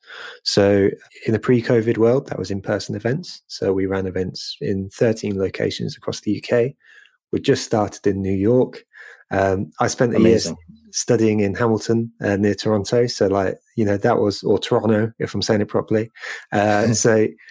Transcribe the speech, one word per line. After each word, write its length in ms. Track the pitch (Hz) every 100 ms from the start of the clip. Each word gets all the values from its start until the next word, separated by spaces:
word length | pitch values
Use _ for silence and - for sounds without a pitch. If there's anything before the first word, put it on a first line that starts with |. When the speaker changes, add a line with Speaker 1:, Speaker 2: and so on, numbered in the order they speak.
| - - - -
Speaker 1:
So 460 | - - 101 101 98 - - - -
in 60 |
the 60 | 110
pre-covid 600 | - 123 113 123 113 110
world, 300 | 113 131 147
that 100 | -
was 120 | 95
in-person 440 | 98 - 104 - 107
events. 460 | 113 143 180 - _
So 260 | - 98
we 140 | 95 95
ran 200 | 95 95
events 500 | 92 92 - - -
in 280 | - 95 98
thirteen 480 | - 120 110 107 98
locations 580 | 95 - 107 - - -
across 240 | - -
the 120 | -
U 80 | 101
K. 340 | - 120 120 - _ - _ _ _
We 80 | -
just 240 | - 127
started 400 | - 113 101 - -
in 140 | 98
New 140 | 95
York. 500 | 95 101 123 131 - _ - - - _
Um, 400 | 98 98 95 101 -
I 80 | 120
spent 260 | - 123 113
a 20 |
year 120 | 113
Speaker 2:
Amazing. 260 | 113 87 82 - - _
Speaker 1:
studying 480 | - - 117 110 107
in 160 | 101
Hamilton, 580 | 95 120 107 - 113 117 -
uh, 140 | 104 98
near 200 | 104 98
Toronto. 500 | 110 107 98 120 120
So 220 | - 101
like, 300 | 98 95 - _ -
you 80 |
know, 120 | 104 101
that 220 | 120 117
was, 240 | 104 98
or 160 | - 98
Toronto, 540 | - 120 107 110 95 -
if 120 | -
I'm 100 | 101
saying 180 | - 110
it 80 | 101
properly. 420 | 107 - 110 113 - - - -
Uh, 420 | 107 104 104 107
Speaker 2:
<laughs> 100 | 110
Speaker 1:
so, 240 | 123 110 110 - -